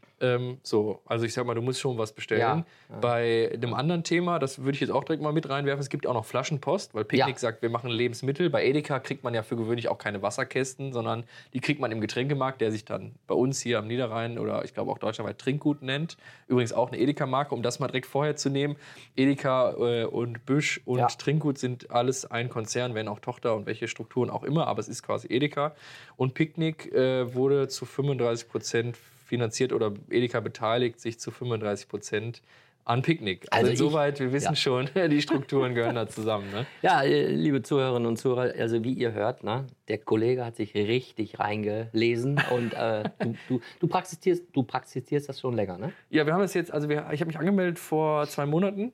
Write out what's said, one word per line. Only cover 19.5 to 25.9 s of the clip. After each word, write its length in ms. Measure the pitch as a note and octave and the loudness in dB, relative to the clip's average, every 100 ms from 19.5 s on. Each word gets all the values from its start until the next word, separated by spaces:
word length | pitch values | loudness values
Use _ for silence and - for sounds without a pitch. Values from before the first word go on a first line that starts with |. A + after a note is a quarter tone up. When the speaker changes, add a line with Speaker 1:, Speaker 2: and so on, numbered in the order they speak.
| C3 A#2 - | 4 2 2
Speaker 1:
äh, 280 | A#2+ A#2+ A2+ | 0 2 0
und 400 | - A#2+ A#2 - | -2 -4 -4 0
Büsch 340 | C#3+ D3 - - | 0 2 -4 -2
und 140 | B2+ | 2
Speaker 2:
Ja. 80 | B2 | 2
Speaker 1:
Trinkgut 500 | - - D#3 D3+ C3+ | 0 0 2 2 0
sind 340 | B2 B2 - | -2 -4 -2
alles 380 | A#2+ B2+ C3 - | 2 2 0 -4
ein 180 | A#2 B2 | -4 -4
Konzern, 480 | B2 A2 B2 B2 A2 | -4 -4 -2 -2 -2
wenn 140 | G#2+ | -4
auch 100 | G#2 | -6
Tochter 360 | - - A#2+ A2 | -8 -4 0 0
und 100 | G2+ | -2
welche 240 | A2 A#2 | -6 -6
Strukturen 400 | - A2+ B2+ A#2 | -6 -4 0 0
auch 140 | - | -2
immer, 240 | - D#3 B2 | 0 0 2
aber 120 | G#2+ | -2
es 80 | - | -4
ist 160 | A#2 | -8
quasi 240 | - G#2+ - | -4 -4 0
Edeka. 460 | A#2 C#3+ C#3+ D3+ - - | 0 0 0 -4 -4 -20